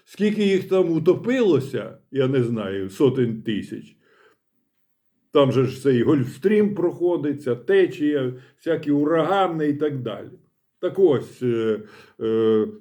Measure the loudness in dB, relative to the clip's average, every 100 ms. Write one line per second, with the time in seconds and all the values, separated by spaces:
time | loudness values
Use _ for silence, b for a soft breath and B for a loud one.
0 | _ -2 -2 2 2 0 2 0 2 2
1 | 2 0 0 0 2 2 0 -6 -8 -14
2 | _ -2 0 0 0 -2 -4 -6 -6 0
3 | 2 2 -2 -4 -6 -6 -6 -12 -16 _
4 | b b b _ _ _ _ _ _ _
5 | _ _ _ 4 4 4 0 0 0 2
6 | 2 2 -2 -2 0 2 2 0 -4 -2
7 | -2 -2 -4 -6 -6 -4 0 2 2 0
8 | -2 -2 -4 -8 B _ -6 -4 -2 0
9 | 2 0 2 0 0 0 -2 -2 -4 -4
10 | -8 -10 -14 -20 _ _ _ _ -6 2
11 | 4 4 -2 -6 -2 0 0 -2 -6 B
12 | B -6 -2 2 2 2 0 -4